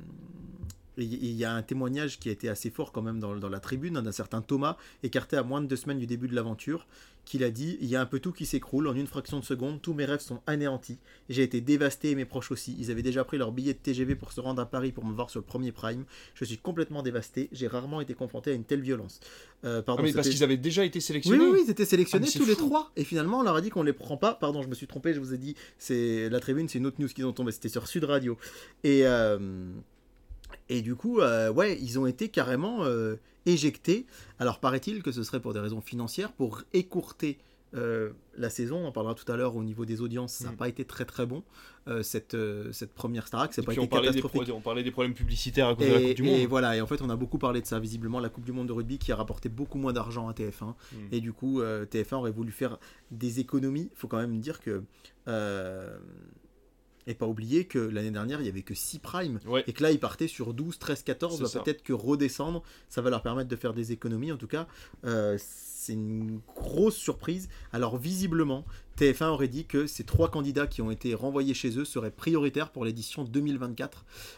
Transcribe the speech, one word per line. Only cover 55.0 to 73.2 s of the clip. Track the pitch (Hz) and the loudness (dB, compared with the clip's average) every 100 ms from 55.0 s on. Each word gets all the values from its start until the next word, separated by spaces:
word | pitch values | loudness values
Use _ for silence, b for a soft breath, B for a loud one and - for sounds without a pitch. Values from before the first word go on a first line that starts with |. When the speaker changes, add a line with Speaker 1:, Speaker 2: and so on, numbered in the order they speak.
| b _ - | b _ -4
Speaker 1:
euh, | 113 104 98 92 95 98 98 90 90 - - - _ _ _ _ _ - | -2 -2 -2 -4 -8 -10 -14 -16 -18 -20 -20 -20 _ _ _ _ _ -8
et | |
pas | 113 113 | -4 -2
oublier | 110 110 160 | -2 2 2
que | 185 131 | 2 0
l'année | 113 107 110 | 0 -2 -2
dernière, | 104 110 151 | -2 -4 -2
il | 117 | -4
y | |
avait | 95 | -4
que | - | -8
six | - - 156 | -6 -6 -8
primes. | - 180 175 113 107 | -6 -4 -2 -4 0
Speaker 2:
Ouais. | 127 127 | 0 0
Speaker 1:
Et | |
que | 110 | 2
là, | 156 | 4
ils | 147 | 4
partaient | 117 - 165 | 2 -2 -4
sur | - 117 | -4 -6
douze, | 117 160 - | -4 -4 -4
treize, | - 147 | -4 -4
quatorze. | - - 170 165 | -2 -2 -2 -2
Speaker 2:
C'est | |
Speaker 1:
Va | 110 | -2
Speaker 2:
ça. | 123 | -2
Speaker 1:
peut-être | 123 151 | -2 -2
que | - | -2
redescendre, | 123 113 143 143 - 151 170 b b b | -2 2 2 2 0 -4 -4 b b b
ça | - | 0
va | 123 | 2
leur | 117 | 2
permettre | 117 127 127 | 0 -2 -2
de | 120 | -2
faire | 120 | -2
des | 113 113 | -2 -4
économies. | 117 117 113 151 | -4 -2 -2 -4
En | 139 | -6
tout | 113 | -4
cas, | 151 170 B B B | -6 -6 B B B
euh, | 120 113 104 101 | -2 2 2 0
c'est | - - - - - | -4 -16 -14 -10 -6
une | 110 107 110 110 110 - | -4 -4 -4 -4 -6 -10
grosse | - - 131 214 | -8 -2 4 4
surprise. | 214 - - - 185 185 B B | 4 -4 -4 -4 -6 -6 B B
Alors, | 117 120 123 | -2 -2 -2
visiblement, | 147 185 190 165 147 135 156 B B | -4 -2 0 2 2 0 -6 B B
T | - 143 | 4 6
F | 127 | 6
un | 160 | 2
aurait | 147 131 | 2 0
dit | 131 | -2
que | - 143 147 | 0 0 0
ces | - | -4
trois | - - 165 | -2 4 4
candidats | 156 139 143 143 | 2 0 0 0
qui | - | -2
ont | 113 | -4
été | 110 123 | -2 -2
renvoyés | 107 131 139 139 | 0 0 0 2
chez | 131 127 117 | 2 0 -2
eux | |
seraient | 147 127 110 | -4 -4 -4
prioritaires | - 160 165 143 139 156 | -4 2 2 2 0 -4
pour | 135 | -4
l'édition | 113 113 107 - | -4 -4 -6 -6